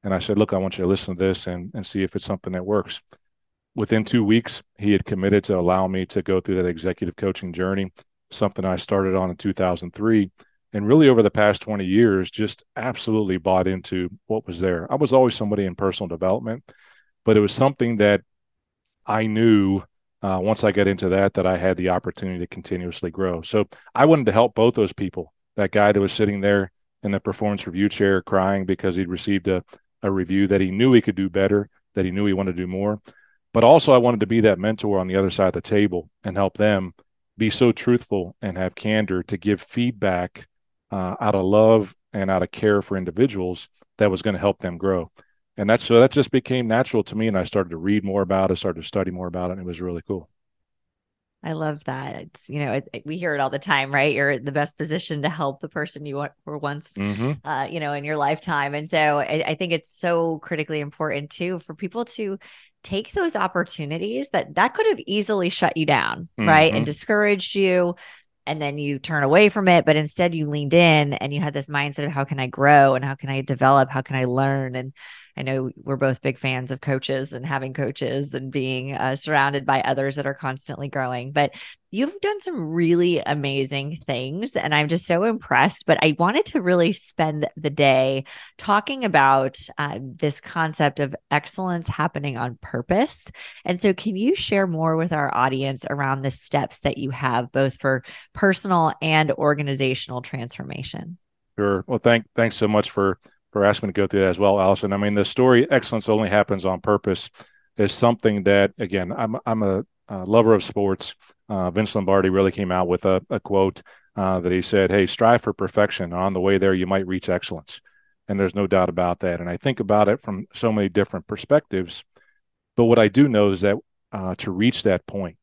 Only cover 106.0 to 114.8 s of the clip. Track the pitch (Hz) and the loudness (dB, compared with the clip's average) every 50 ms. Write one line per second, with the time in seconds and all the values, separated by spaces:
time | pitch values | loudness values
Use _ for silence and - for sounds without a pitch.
106 | - - 107 110 110 92 98 104 101 - 101 95 90 95 92 90 - 110 104 95 | 0 0 0 0 2 2 2 2 2 2 -2 -2 -2 -2 -4 -2 0 0 0 0
107 | - 101 92 - - - _ - - _ _ _ _ _ _ - 104 101 - - | 2 -2 -4 -4 -6 -14 _ -20 -20 _ _ _ _ _ _ 0 0 0 2 2
108 | 123 117 120 - - 113 104 101 92 101 101 101 98 98 _ - - 85 95 98 | 2 2 2 2 0 0 0 2 2 4 4 4 4 2 _ -6 -6 -4 -4 -4
109 | 92 90 85 147 117 110 113 135 _ 123 113 110 104 98 95 98 - _ _ _ | -4 -4 -6 -6 -4 -4 -6 -6 _ -4 -2 0 0 0 0 -2 -4 _ _ _
110 | _ _ 107 95 90 95 107 117 110 113 110 98 - - - 104 101 98 95 - | _ _ -12 -10 -2 2 4 4 6 6 4 4 2 -2 -2 -2 0 0 -2 -4
111 | - - - _ _ _ _ _ _ - 107 95 90 90 85 101 110 101 - 107 | -6 -14 -14 _ _ _ _ _ _ -8 -6 -4 -4 -2 -2 -2 -4 -2 -2 -4
112 | 95 95 98 98 92 95 92 98 98 95 - - 98 90 90 90 90 87 90 87 | 0 2 2 4 4 4 2 4 2 2 0 -2 -4 -2 0 0 0 0 -2 0
113 | - 95 95 95 - _ - 101 _ - 98 95 95 95 - - _ - - _ | 2 2 0 0 -2 _ -8 -8 _ -2 0 2 2 0 -2 -6 _ -20 -20 _
114 | _ _ _ 104 95 95 95 90 85 90 90 92 90 - 110 101 | _ _ _ -4 -2 0 0 0 0 0 0 0 0 2 2 2